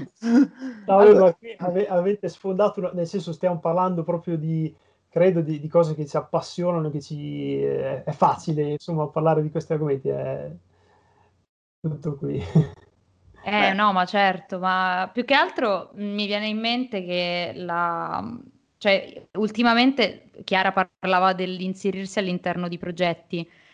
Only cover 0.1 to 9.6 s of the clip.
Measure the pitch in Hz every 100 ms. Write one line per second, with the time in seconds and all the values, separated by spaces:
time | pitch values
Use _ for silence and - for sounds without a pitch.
0.1 | _ 233 233 277 - 262 226 196 196 208
1.1 | 196 185 170 226 220 180 180 202 180 185
2.1 | 202 175 - 190 185 202 202 180 180 165
3.1 | 196 170 160 185 170 170 175 185 175 165
4.1 | 170 170 165 160 160 156 - _ _ _
5.1 | 165 180 170 151 151 151 170 160 151 147
6.1 | 151 - 165 - - 175 170 156 147 143
7.1 | 147 147 143 139 139 139 139 135 135 -
8.1 | 147 165 131 - 151 147 147 - 160 147
9.1 | 156 156 156 151 160